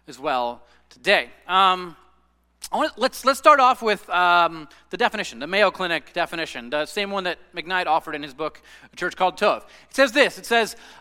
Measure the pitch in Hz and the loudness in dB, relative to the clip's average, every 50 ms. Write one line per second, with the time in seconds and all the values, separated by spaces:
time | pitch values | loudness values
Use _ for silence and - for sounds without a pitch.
0 | _ - 127 123 139 151 135 123 120 120 120 117 - _ _ _ _ _ - - | _ -20 -18 -8 -4 -2 -2 0 -2 -2 -4 -8 -16 _ _ _ _ _ -20 -4
1 | - 190 202 165 120 120 - _ _ - 180 190 196 185 185 185 180 175 151 - | 0 2 2 2 2 -4 -12 _ _ 0 2 4 4 4 2 0 -4 -12 -16 -20
2 | _ _ _ _ _ _ _ _ _ _ _ _ - - - 226 302 311 - 214 | _ _ _ _ _ _ _ _ _ _ _ _ -12 -6 -4 -2 -2 -4 -2 -4
3 | 233 262 - - - 254 269 - - 311 294 269 254 254 254 - 233 214 208 180 | -4 -4 -4 -2 0 0 0 4 6 6 6 6 6 4 2 2 0 -2 -2 -2
4 | - - 175 180 180 175 175 175 170 165 165 160 151 - - - _ _ - 180 | -4 -4 0 2 2 4 4 4 4 2 -2 -6 -12 -16 -20 -20 _ _ -4 -2
5 | 233 208 - 214 175 - - 113 139 165 190 202 208 185 180 - 185 170 165 151 | -2 -2 -2 -4 -8 -8 -10 -12 -8 -4 2 2 2 2 2 -2 -4 -4 -4 -6
6 | - - - 175 165 - 175 165 156 - - 127 117 120 147 151 151 - - 208 | -6 -6 -4 -4 -4 -4 -4 -6 -8 -8 -8 -12 -8 -6 -4 -4 -4 -4 -4 -6
7 | 202 202 196 196 185 180 160 - - _ - 170 151 170 185 180 180 165 160 160 | -4 -4 -4 -4 -4 -4 -6 -6 -12 _ -14 -12 -8 -4 -2 -2 0 2 0 0
8 | - 160 151 147 147 143 127 139 156 147 - - _ - - - - - - - | 0 -4 -8 -10 -10 -12 -10 -8 -8 -8 -8 -10 _ -20 -20 -20 -20 -20 -10 -8
9 | 180 175 - - 185 180 180 - 208 202 131 107 - - - - - _ - 269 | -6 -6 -2 0 0 0 0 2 2 2 2 0 -4 -12 -20 -20 -20 _ 0 2
10 | 277 247 214 285 247 180 - 190 180 - 233 233 220 - - - - - - - | 2 2 4 4 2 2 2 -4 -4 0 2 2 2 0 -4 -12 -20 -20 -20 -2